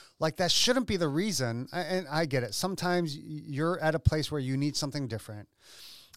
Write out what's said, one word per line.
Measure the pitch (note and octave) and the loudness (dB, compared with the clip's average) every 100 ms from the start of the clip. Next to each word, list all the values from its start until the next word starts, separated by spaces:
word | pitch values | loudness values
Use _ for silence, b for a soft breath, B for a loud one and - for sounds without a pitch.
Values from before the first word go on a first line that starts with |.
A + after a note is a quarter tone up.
| B - | B -2
like, | D#3+ - | -2 2
that | F3 | 2
shouldn't | - A#3+ B3+ G#3+ | 4 4 4 2
be | F#3+ | 2
the | D#3+ | 2
reason. | D3 G#3+ C3 B2 A#2 C3 | 2 2 0 0 -2 -4
A-, | E3+ | -4
and | D#3+ F#3 C#3+ | -2 -2 0
I | D#3 D#3+ | 0 2
get | C3+ | 0
it. | A#2 | -2
Sometimes | - F#3 F#3 F3+ F3 E3 D3 | -2 -2 0 0 2 0 -4
y-, | - | -10
you're | D3+ D#3+ C#3 E3 F3+ | -10 -6 0 0 2
at | D#3 D#3 | 2 2
a | |
place | - D#3 C#3+ | 4 2 2
where | D3+ | -2
you | C3 C3+ | 0 0
need | C#3+ C#3 | 0 -2
something | C#3+ D3 B2+ | -4 -4 -4
different. | A2+ - G#2 - B B B B B B | -6 -8 -14 -16 B B B B B B